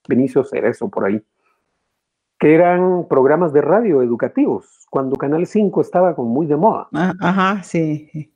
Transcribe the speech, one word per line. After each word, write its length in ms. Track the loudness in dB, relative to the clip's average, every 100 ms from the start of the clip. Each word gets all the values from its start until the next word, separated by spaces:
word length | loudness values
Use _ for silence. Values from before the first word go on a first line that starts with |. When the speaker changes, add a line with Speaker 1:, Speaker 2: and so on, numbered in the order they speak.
| -4
Speaker 1:
Benicio 340 | 0 0 0
Cerezo, 440 | -2 -2 -4 -4 -8
por 160 | -4
ahí, 180 | -4 -4 -8 _ _ _ _ _ _ _ _ _ _ -2
que 160 | 2
eran 520 | 4 4 2 0 0 0
programas 460 | 2 4 2 2
de 80 | 0
radio 400 | 2 2 2 2
educativos, 880 | 2 -2 -4 -2 -2 -2 -8 _ _
cuando 280 | -4 -4 -4
Canal 300 | -2 -2 -2
cinco 360 | 0 0 0
estaba 320 | -2 2 0 0
como 140 | -4
muy 160 | -2 -2
de 100 | 0
moda. 320 | 0 0 -6
Speaker 2:
Ah, 180 | -4 -4 -2
ajá, 420 | -2 0 0 -2
sí. 680 | -4 -4 -4 -4 -8 -14 -14